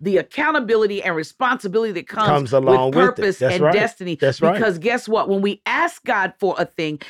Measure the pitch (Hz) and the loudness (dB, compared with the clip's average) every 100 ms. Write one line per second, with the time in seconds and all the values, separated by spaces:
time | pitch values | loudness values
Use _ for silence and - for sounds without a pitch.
0 | 175 180 - - 302 302 220 220 208 196 | -2 0 -2 -4 -2 0 0 2 2 -2
1 | 190 160 156 - 247 254 196 214 226 170 | -4 -4 -6 -4 -2 -2 -2 -2 -2 -4
2 | - - 208 147 123 135 131 131 131 151 | -8 -2 2 2 2 2 4 4 4 2
3 | 196 202 208 185 - 180 151 196 226 - | 2 2 -4 0 0 2 2 2 -2 -6
4 | 180 151 135 - 165 202 220 170 208 240 | -10 0 0 2 0 2 0 0 -2 -2
5 | 214 214 180 196 202 - - 269 339 - | -2 -2 0 0 0 -2 -4 -2 -2 -4
6 | - 214 190 - 190 160 - - 156 151 | -2 -2 -2 -2 -2 -2 -4 -4 -6 -6